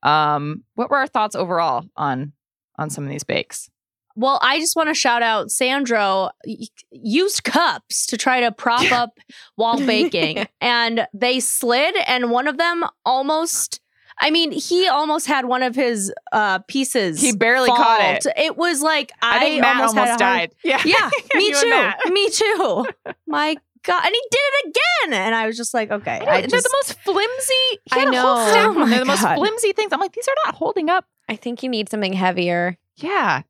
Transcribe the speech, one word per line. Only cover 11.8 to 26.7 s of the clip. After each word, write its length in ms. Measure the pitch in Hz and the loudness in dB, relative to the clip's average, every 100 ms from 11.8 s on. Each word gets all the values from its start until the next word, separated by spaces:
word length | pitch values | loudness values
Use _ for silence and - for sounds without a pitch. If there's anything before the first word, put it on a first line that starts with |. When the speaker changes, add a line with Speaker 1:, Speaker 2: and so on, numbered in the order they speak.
| 311 339 - | 2 0 0
Speaker 2:
and 240 | 254 240 | 0 0
one 160 | 240 285 | 0 -2
of 100 | 285 | -2
them 260 | 339 339 339 _ | -2 -2 -6 _
almost, 760 | - 262 269 311 330 - - - _ _ _ - | -2 -2 0 -2 -2 -4 -6 -10 _ _ _ -2
I 100 | 285 | 2
mean, 220 | 320 330 | 2 0
he 340 | - - 349 370 | -2 -2 2 2
almost 400 | 294 302 302 - | 2 0 -2 0
had 200 | 277 254 | -2 0
one 160 | 254 | 0
of 120 | 254 | 0
his, 380 | 240 254 226 196 - - | 0 0 0 -4 -8 -4
uh, 280 | 220 208 190 - | 0 0 -2 -4
pieces 520 | 269 262 254 190 156 | -4 -2 0 0 0
Speaker 1:
He 140 | 269 | 0
barely 340 | 208 226 254 254 | 2 2 4 4
caught 320 | 240 233 220 | 6 6 4
it. 200 | 175 143 | 4 2
Speaker 2:
fall. 80 | - - | -2 0
It 200 | 311 - | -2 0
was 240 | 339 302 | -2 0
like, 280 | 302 311 285 - | 0 0 -2 -4
Speaker 1:
I 160 | 233 240 | 0 2
think 160 | 262 262 | 2 2
Speaker 2:
I 40 | |
Speaker 1:
Matt 160 | 240 247 | 2 4
Speaker 2:
almost 200 | 226 220 | 2 2
Speaker 1:
almost 140 | 247 | 2
Speaker 2:
had 100 | 240 | 2
a 40 | |
hard 140 | 196 185 170 | 2 2 -2
Speaker 1:
died. 40 | _ | _
Yeah. 200 | 330 262 | -2 0
<laughs> 20 | |
Speaker 2:
Yeah, 260 | 311 415 349 554 - | 4 2 2 -2 -2
me 140 | 508 415 | 0 2
Speaker 1:
You 60 | |
and 80 | 285 | 2
Speaker 2:
too. 80 | 466 | 2
Speaker 1:
Matt. 280 | 466 240 196 285 | 4 2 0 0
Speaker 2:
Me 200 | 381 392 | 0 0
too. 560 | - 440 415 339 196 254 - - | 0 0 2 0 0 -4 -8 -14
Speaker 1:
<laughs> 200 | - - | -14 -6
Speaker 2:
My 300 | 294 302 311 _ _ | -2 -2 -4 _ _
God. 200 | - 359 | -2 0
And 100 | 339 | 0
he 80 | 453 508 | -2 -2
did 80 | 494 | 0
it 280 | 571 554 539 | 0 0 -2
again. 480 | 370 640 698 415 226 | 0 0 0 0 0
And 140 | 190 | 0
I 120 | 226 220 | 0 -2
was 80 | 226 | -4
just 160 | 233 | -4
like, 160 | 240 214 | -4 -2
"Okay." 280 | 208 - 117 | -4 -4 -4
Speaker 1:
I 40 | |
know, 60 | 254 | 2
Speaker 2:
I 100 | 311 | 2
Speaker 1:
they're 60 | - | 2
Speaker 2:
just 140 | 494 | 0
Speaker 1:
the 120 | 480 | 0